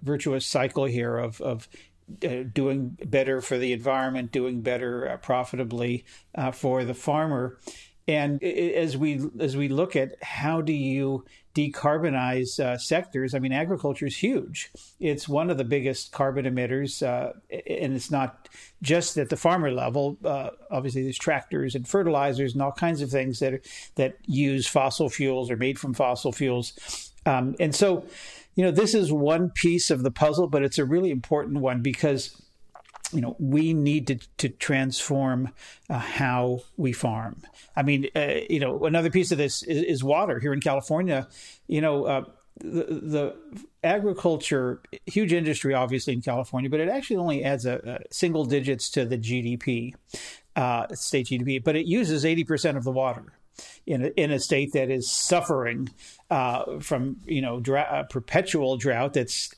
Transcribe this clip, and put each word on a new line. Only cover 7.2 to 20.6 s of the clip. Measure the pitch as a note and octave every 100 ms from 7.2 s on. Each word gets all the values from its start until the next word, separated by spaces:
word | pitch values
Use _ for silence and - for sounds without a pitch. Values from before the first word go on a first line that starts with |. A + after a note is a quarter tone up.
| D#3+ C3 B2+ - - - - _ -
And | D3+ C#3+ C#3+
i-, | E3+
i-, | - E3+ D#3
as | D#3+ C3
we, | D3+ C#3+ C#3 A2+
as | D3 C3+
we | C#3+
look | C3+ F#3 D3
at | C3 -
how | - - D3 E3
do | D3+
you | D3+ C3+ C3+ C3+ C3+ - - _ -
decarbonize, | D3 - D3 D#3 E3 C3+ B2+ B2+ B2 -
uh, | C3 B2
sectors, | - D3+ C#3 C3 C3
I | C3+
mean, | C3
agriculture | C3+ E3 F#3+ D3 C#3 C#3+
is | -
huge. | G#3 C4 - D#3 - - - _
It's | D#3+ D3 -
one | C#3+ E3+
of | D3
the |
biggest | A#2+ C#3+ C3 C3 -
carbon | - C#3 C3+ C3
emitters, | B2+ B2 C3 C#3 -
uh, | C3 B2 B2+ - _
a-, | - - -
and | C3+ C3+
it's | -
not | D3 B2+ - - - - -
just | C#3 E3+ E3+ D#3
at | C3+
the | C#3+
farmer | E3+ F3+ D3+
level. | B2+ B2 C3+ C#3+ C#3+
Uh, | D#3+ C#3 C3+ -